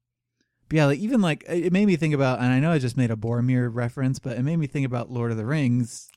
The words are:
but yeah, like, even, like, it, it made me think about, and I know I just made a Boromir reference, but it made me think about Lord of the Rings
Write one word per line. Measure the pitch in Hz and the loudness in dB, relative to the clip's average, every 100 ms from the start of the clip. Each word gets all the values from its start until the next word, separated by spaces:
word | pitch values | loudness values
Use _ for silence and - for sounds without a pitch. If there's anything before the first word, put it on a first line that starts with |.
| _ _ _ _ _ _ - | _ _ _ _ _ _ -2
but | 156 | 2
yeah, | 143 | 2
like, | 147 | 2
even, | 214 254 | 0 2
like, | 180 147 - | 0 -2 -4
it, | 175 175 | -2 0
it | |
made | 185 208 | 2 4
me | 160 | 2
think | 156 | 2
about, | 143 135 120 | 2 0 2
and | 123 | 2
I | 127 | 2
know | 160 | 2
I | 160 | 2
just | 127 131 | 0 0
made | 117 | 0
a | 110 | 0
Boromir | 113 123 127 127 123 | -2 0 2 2 0
reference, | 117 120 139 131 131 | -2 -6 -2 -2 -2
but | 135 117 | -6 -4
it | |
made | 139 165 | -2 -2
me | 143 | -2
think | 151 131 | -2 -2
about | 123 - | -4 -4
Lord | 120 117 | -4 -4
of | 110 | -4
the | 110 | -2
Rings | 156 127 123 117 - - | 0 2 2 -2 -8 -20